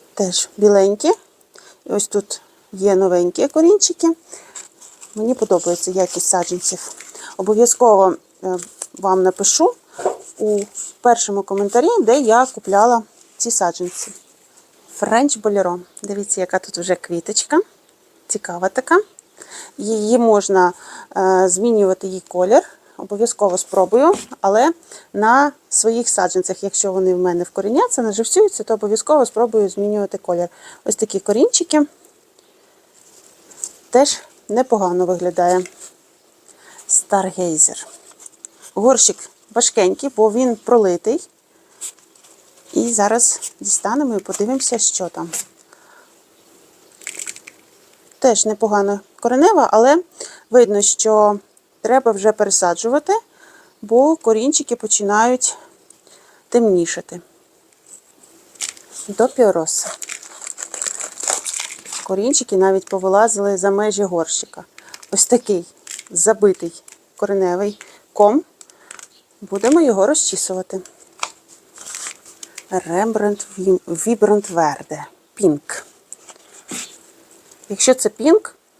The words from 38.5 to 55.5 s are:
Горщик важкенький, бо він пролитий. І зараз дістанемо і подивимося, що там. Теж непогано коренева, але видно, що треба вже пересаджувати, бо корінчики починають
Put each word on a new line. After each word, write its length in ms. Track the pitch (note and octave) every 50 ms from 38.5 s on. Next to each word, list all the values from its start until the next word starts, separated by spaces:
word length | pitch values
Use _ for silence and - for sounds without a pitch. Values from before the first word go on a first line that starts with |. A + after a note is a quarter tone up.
| _ _ - - -
Горщик 560 | - G#3 B3 C4 A#3+ - - - - - - _ _ _ _ G#3+
важкенький, 560 | A3+ A#3+ - - A3+ F#3+ F3+ - - - C#4 -
бо 160 | - G#3+ A3
він 240 | G3+ A#3+ C4 B3+ A#3
пролитий. 720 | G#3 - - B3 A#3 G#3 F#3+ F3 F3 - G#3+ C4 F4+ - - _ _ _ _ _ _ _ _ _ _ - - - _ _ _ _ _ _ _ _ _ _ _ _ _ _ -
І 200 | - - A3+ A#3+
зараз 600 | A#3 A3 G3+ G#3 A3 A#3 - - - - - - - _
дістанемо 560 | G3+ G3 - - - G3 A#3 C#4+ D4+ B3+ A3+
і 20 | G3
подивимося, 600 | - - F#3+ - G3+ A3 C4 C4+ - - A#3+ A3+
що 300 | - - - - F#3 E3+
там. 220 | - D#3 E3 E3+ D#3+ - - - _ _ _ _ - _ _ _ _ - _ _ _ _ _ _ _ _ _ _ _ _ _ _ _ _ _ _ _ _ - - - - - - - - - - - _ _ _ _ _ _ _ _ _ _ _ _ _
Теж 280 | - C4 A3 - -
непогано 540 | A3 G#3+ G#3 A3+ G#3+ G#3 G3+ G3 G3 G3+ G3 - _ _ _ -
коренева, 440 | A#3+ B3 C4 D#4 G#4+ A4 D#4+ B3 -
але 300 | - A3 A#3 C4 D4 F4 F#4 - _ - - - - - _ _
видно, 320 | A3 B3 A#3 G3 G#3 G3+
що 560 | G3+ - - - - A3 G#3+ G#3+ G#3 G#3 G#3 G#3 - _ _ _ _ _ _ _
треба 320 | - A3+ B3 C4+ C4 A#3
вже 200 | G#3+ G3 F#3+ A3
пересаджувати, 800 | G#3+ - G#3+ G3+ F#3+ - F#3+ F3 E3+ - - A3+ B3+ D4+ D4 - G4 A4+ - _ _ _ - - - - _ _ _ _
бо 340 | - G3+ A3+ B3 C4+ D4+ D#4+
корінчики 600 | - - A3+ A3+ A3 A3+ C#4 D#4 - D4 - A#3+
починають 800 | - - G#3+ - - G#3 G3 G#3 G#3+ A3+ B3 B3+ B3+ - -